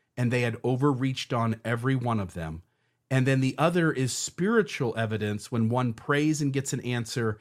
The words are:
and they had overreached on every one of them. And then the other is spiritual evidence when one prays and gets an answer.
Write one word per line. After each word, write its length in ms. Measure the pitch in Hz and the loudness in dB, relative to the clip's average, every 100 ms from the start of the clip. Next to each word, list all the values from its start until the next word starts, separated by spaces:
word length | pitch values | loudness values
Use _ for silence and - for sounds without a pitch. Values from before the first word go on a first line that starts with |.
| _ - | _ -4
and 140 | 120 | 0
they 120 | 123 | 2
had 140 | 120 110 | 0 0
overreached 680 | 120 131 147 127 135 127 - | -2 2 2 2 0 -4 -4
on 280 | 123 113 - | 0 0 0
every 320 | 113 117 127 131 | -2 -2 0 0
one 240 | 120 110 | 0 -2
of 140 | 90 | -4
them. 280 | 87 78 82 - _ _ _ - | -6 -8 -10 -14 _ _ _ -2
And 160 | 131 127 | 2 4
then 140 | 131 | 2
the 140 | 131 135 | 2 2
other 340 | 160 175 160 | 2 4 2
is 200 | 127 127 | 2 -2
spiritual 800 | - - - 190 233 180 - 123 110 | -2 -6 -2 2 2 2 -2 -2 -2
evidence 560 | 110 110 104 104 - | -2 -2 -2 -4 -4
when 160 | 117 113 | 0 2
one 240 | 120 123 | 2 0
prays 500 | 110 - 143 156 151 | -2 0 2 2 2
and 100 | 143 | 0
gets 200 | 135 135 | -2 -2
an 80 | 127 | -4
answer. 580 | 120 123 110 123 113 107 | -4 -4 -4 -2 -2 -2